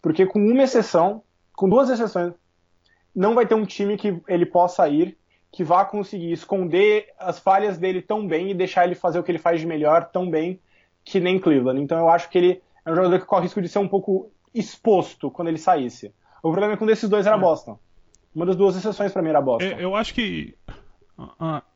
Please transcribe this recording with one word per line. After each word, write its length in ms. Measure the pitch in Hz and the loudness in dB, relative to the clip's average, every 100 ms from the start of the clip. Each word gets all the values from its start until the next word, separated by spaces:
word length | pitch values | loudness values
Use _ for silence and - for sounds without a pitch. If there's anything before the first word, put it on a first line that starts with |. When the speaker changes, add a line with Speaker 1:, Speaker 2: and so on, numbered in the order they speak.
Speaker 1:
Porque 240 | 160 156 190 | -2 0 0
com 120 | 208 | 2
uma 240 | 208 254 | 2 4
exceção, 600 | 262 254 202 170 180 214 _ _ _ - | 2 2 0 0 0 -2 _ _ _ -2
com 120 | 190 | 2
duas 200 | 226 262 | 4 2
exceções, 460 | 233 220 180 175 170 _ _ _ _ _ _ _ | 0 -2 -2 -4 -8 _ _ _ _ _ _ _
não 200 | - 202 | 0 2
vai 120 | 233 226 | 2 2
ter 80 | |
um 100 | 220 | 0
time 320 | 202 - 202 208 | 0 -4 -4 -2
que 240 | 208 170 - | -4 -4 -2
ele 160 | 175 | 0
possa 420 | 170 175 175 - 165 | 2 2 2 2 2
ir, 280 | 147 180 - _ _ _ | 2 0 -4 _ _ _
que 140 | - | -8
vá 200 | 160 180 | 0 2
conseguir 460 | 202 208 196 202 170 | 2 -4 -8 -8 -8
esconder 720 | 165 - 196 175 175 208 214 - _ | -8 -4 -4 0 2 4 2 -4 _
as 200 | 185 165 | -8 -2
falhas 400 | - 190 208 170 | 2 2 0 -2
dele 240 | 185 185 | -4 -4
tão 240 | - 214 202 | -4 -6 -2
bem 240 | 160 190 | -4 -4
e 40 | |
deixar 300 | 185 185 - | -4 -2 2
ele 100 | 180 | 0
fazer 240 | 170 180 170 | 0 -2 -2
o 40 | |
que 80 | 175 | -4
ele 80 | 165 | -2
faz 220 | 175 170 | 0 -2
de 60 | 165 | -4
melhor 440 | 156 151 165 165 | -2 2 2 2
tão 160 | 185 180 | -6 -2
bem 320 | 160 165 185 _ _ _ _ | -2 -4 -8 _ _ _ _
que 160 | - 196 | -4 -2
nem 180 | 180 185 | 0 0
Cleveland. 420 | 180 139 127 131 | 2 2 2 -2
Então 180 | 143 165 | -2 2
eu 100 | 165 | 4
acho 200 | 170 - | 2 2
que 80 | 180 | 2
ele 240 | 180 185 _ _ | 2 0 _ _
é 60 | - | -4
um 40 | |
jogador 240 | 165 180 185 | 0 2 2
que 60 | - | 0
corre 160 | 190 | -2
risco 200 | 175 208 | -2 -4
de 60 | 175 | -4
ser 100 | 208 | -2
um 100 | 196 | -2
pouco 420 | 196 190 190 - _ _ | -2 -2 -4 -4 _ _
exposto 760 | 233 - - 233 190 - - 139 | -8 -8 -4 2 2 0 -8 -10
quando 180 | - 165 | -6 -6
ele 100 | 160 | -2
saísse. 540 | 185 165 123 - 101 _ _ _ | 0 0 -2 -10 -20 _ _ _
O 80 | 165 | -4
problema 240 | 175 208 | 0 -2
é 20 | 208 | 0
que 60 | |
um 40 | 220 | 0
desses 220 | 220 208 | 0 2
dois 180 | 208 196 | 2 2
era 100 | 214 | 4
Speaker 2:
É. 40 | |
Speaker 1:
Boston. 380 | 185 151 - 104 _ _ _ _ _ | 2 0 -6 -20 _ _ _ _ _
Uma 120 | 151 175 | -6 -2
das 100 | 180 | 2
duas 200 | 196 185 | 2 2
exceções 360 | 214 196 202 | -6 -4 -4
pra 100 | 196 | -4
mim 60 | 160 | 0
era 100 | 151 | 0
Boston. 240 | 135 117 | 0 -2
Speaker 2:
Eu, 140 | 185 175 | -4 -6
eu 180 | 180 202 | -4 -4
acho 160 | 220 | -4
que 420 | - 214 165 - _ - - - _ _ - - _ | -6 -6 -6 -12 _ -20 -20 -20 _ _ -20 -20 _
a 240 | 160 151 _ | -8 -8 _